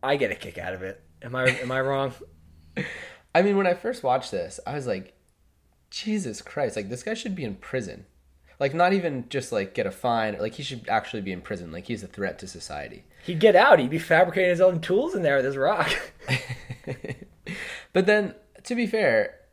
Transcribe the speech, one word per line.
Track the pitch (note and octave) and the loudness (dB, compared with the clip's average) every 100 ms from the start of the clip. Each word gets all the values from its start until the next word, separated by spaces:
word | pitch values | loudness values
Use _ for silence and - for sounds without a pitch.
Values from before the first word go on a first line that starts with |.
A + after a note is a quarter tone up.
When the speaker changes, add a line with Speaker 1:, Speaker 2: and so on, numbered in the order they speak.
Speaker 1:
I | C3 C#3+ | 0 0
get | A#2 | 0
a | F2+ | -4
kick | G2+ - | -10 -10
out | F2+ | -10
of | F#2 | -8
it. | F#2+ - _ _ | -10 -12 _ _
Am | A#2+ | -8
I, | B2+ B2+ | 0 0
am | B2+ B2 | 0 -2
I | C3 | -2
wrong? | C3 C3+ C3+ - - - - - - - | 0 0 -2 -6 -20 -20 -20 -20 -14 -10
Speaker 2:
<laughs> | - - - - _ | -8 -10 -16 -20 _
I | E3+ | 2
mean, | G3 G3 | 4 4
when | F#3+ | 2
I | F3+ | 0
first | A3+ B3 | -4 -4
watched | C3+ C3 - | 0 0 0
this, | G2 E2 - - | -6 -6 -10 -8
I | |
was | C#3+ B2+ | -6 -4
like, | F#2+ F#2+ _ _ _ _ _ _ _ _ | -6 -6 _ _ _ _ _ _ _ _
"Jesus | - G#3+ G#3+ D#3+ G#2 | -10 -4 -4 -4 -10
Christ, | - - B2+ G#2+ | -10 -4 -4 -4
like, | G2 | -6
this | B2 | -8
guy | - | -6
should | A3+ A#3 | -8 -6
be | F#3 B2 | -6 -6
in | F#2+ | -8
prison." | - C3 G2+ - - _ _ _ _ _ | -6 -6 -6 -12 -18 _ _ _ _ _
Like, | C#3 | -2
not | D#3+ F3 | 2 4
even | G3 E3+ C3+ A#2 | 4 0 -4 -4
just, | C#3 - | -6 -2
like, | A2 G2 - | -4 -2 -2
get | G2+ | -4
a | |
fine. | F#2+ B2 A#2 A2 G#2 | -2 0 0 0 -2
Like, | A2 - | -6 -6
he | |
should | C#3 B2+ - | -10 -10 -2
actually | A2 - A2 | -2 -2 -8
be | G2 | -6
in | F2+ | -8
prison. | - F#2+ E2+ | -8 -10 -8
Like, | E2 - | -12 -8
he's | G#2+ | -8
a | F#2+ | -8
threat | - F#2+ - | -6 -6 -6
to | F#2+ | -14
society. | E2 - D2 C#2+ - - _ - | -14 -12 -10 -10 -14 -20 _ -6
Speaker 1:
He'd | E3+ | 6
get | G#3+ F3+ | 8 8
out. | C4 - | 10 8
He'd | B2 | 6
be | D#3+ | -2
fabricating | - E3 F3+ F#3+ F3+ | 2 4 4 4 2
his | F3 | 6
own | F#3 E3+ | 4 4
tools | E3 F#3+ D#4 | 2 2 2
in | F#4 | 0
there | D#3+ C#3 | 2 4
with | C3 | 2
his | C3+ | 2
rock. | C#3 G3+ - - - - - | 0 2 0 -2 -6 -14 -4
<laughs> | B2+ - B2 - B2 - | -4 -4 -12 -12 -14 -10
Speaker 2:
<laughs> | C3 - - - _ - F#3 - - - | -10 -10 -12 -14 _ -14 -12 -12 -14 -2
But | F#3 F#3 | 2 4
then, | G#3+ G#3 - _ - | 4 2 -8 _ -20
to | - A#3+ | -6 -2
be | A3 | 0
fair | A3 E3+ A2+ G#2 - _ | 2 4 4 2 -4 _